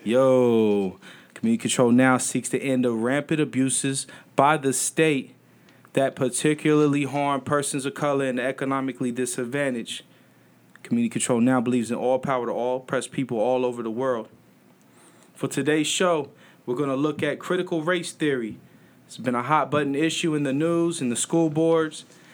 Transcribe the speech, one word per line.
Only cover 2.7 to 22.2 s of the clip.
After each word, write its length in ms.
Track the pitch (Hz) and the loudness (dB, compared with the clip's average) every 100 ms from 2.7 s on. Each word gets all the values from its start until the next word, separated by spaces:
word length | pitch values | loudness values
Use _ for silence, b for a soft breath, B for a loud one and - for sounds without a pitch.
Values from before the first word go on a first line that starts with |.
| 127 | 0
the 80 | 127 | 0
rampant 480 | 113 117 139 - 160 | 0 0 -2 -2 -2
abuses 680 | 143 123 131 127 139 135 - B B - | 0 0 0 0 -2 -4 -6 B B 2
by 220 | 139 156 | 4 4
the 140 | 135 | 2
state 640 | 123 - - 160 143 - - b b b b - | 0 -2 2 2 2 -2 -14 b b b b -6
that 200 | - 135 | -2 -2
particularly 880 | - 131 - 151 151 156 151 151 143 | 0 -2 0 0 0 2 4 4 2
harm 380 | 139 143 143 139 | -2 -2 -2 -2
persons 440 | 135 147 143 147 | -2 -2 -2 -4
of 100 | 131 | -6
color 320 | - 147 139 135 | -4 -2 0 0
and 120 | 127 | -2
the 60 | |
economically 680 | 127 135 135 135 135 127 127 | -4 -4 -4 -2 -4 -4 -4
disadvantaged. 960 | 120 123 - 123 139 143 123 113 - - b b b b b _ - | -2 -4 -4 -4 -2 -2 -4 -8 -12 -14 b b b b b _ -20
Community 240 | - 120 117 | -4 0 0
Control 320 | 117 - 120 | -2 0 2
Now 220 | 123 131 | 4 2
believes 280 | 120 123 107 | 2 0 -2
in 60 | 117 | -2
all 220 | 120 131 | 0 0
power 260 | 135 131 | 0 -2
to 80 | 117 | -2
all, 240 | 104 123 127 | -4 -2 -4
oppressed 340 | 131 131 - | -4 -4 -4
people 280 | - 127 120 | -6 -4 0
all 260 | 113 127 | 0 2
over 180 | 123 120 | 0 -2
the 80 | 113 | -6
world. 380 | 110 131 120 107 - _ _ _ _ b b b b b | -4 -2 -4 -6 -16 _ _ _ _ b b b b b
For 140 | - 135 | -8 -6
today's 380 | - 139 156 151 | -2 0 0 0
show, 420 | - 185 160 143 b b b - | 0 0 0 -4 b b b -6
we're 80 | |
gonna 200 | 123 143 | -4 -2
look 280 | 135 151 147 | -2 -2 -2
at 160 | 151 131 | -4 -4
critical 420 | - 180 180 165 | -4 -4 -2 -4
race 320 | 156 180 170 | -2 -2 -4
theory. 460 | - 151 131 110 120 b b b b _ | -4 -2 -2 -4 -10 b b b b _
It's 100 | - | -8
been 180 | 120 | -4
a 80 | 120 | -2
hot 280 | 120 151 131 | 0 0 2
button 240 | 147 143 | 0 0
issue 400 | 139 160 156 170 | 0 0 0 -2
in 80 | 151 | 0
the 100 | 143 | 0
news, 480 | 135 160 170 170 165 | 0 0 2 0 -2
in 80 | 127 | -4
the 80 | 117 | -4
school 320 | - 165 165 | 0 2 2
boards, 560 | 151 165 165 156 - - b | 2 4 4 2 -6 -18 b